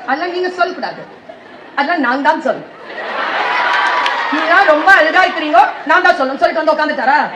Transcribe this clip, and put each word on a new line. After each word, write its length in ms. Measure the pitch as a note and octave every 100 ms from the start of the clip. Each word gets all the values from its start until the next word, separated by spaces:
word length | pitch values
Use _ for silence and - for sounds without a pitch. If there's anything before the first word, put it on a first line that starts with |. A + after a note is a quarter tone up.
| -
அதெல்லாம் 260 | C#4+ F4+
நீங்க 160 | F4+ F4+
சொல்லக்கூடாது, 540 | F4+ F4 D#4 G3+ - - - - - - - -
அதெல்லாம் 260 | - C#4 E4+
நான் 220 | A#3+ C4
தான் 200 | D4 D#4+
சொல்லணும். 500 | B3+ F#3+ - - - - - - - - - - - - - - - - -
நீங்க 320 | D4 D#4+ F4+ G4
ரொம்ப 260 | D4+ F4
அழகா 320 | F#4+ D#4 F4+
இருக்கிறீங்க, 440 | F4+ E4+ D4+ E4+ A4 - C#4+
நான் 160 | E4+
தான் 120 | F4+
சொல்லணும் 220 | D#4 C4 C#4
சொல்லிட்டு 280 | E4+ E4
வந்து 80 | D#4
உட்கார்ந்துட்டாரா? 580 | D4+ D4+ - A#3+ D4 -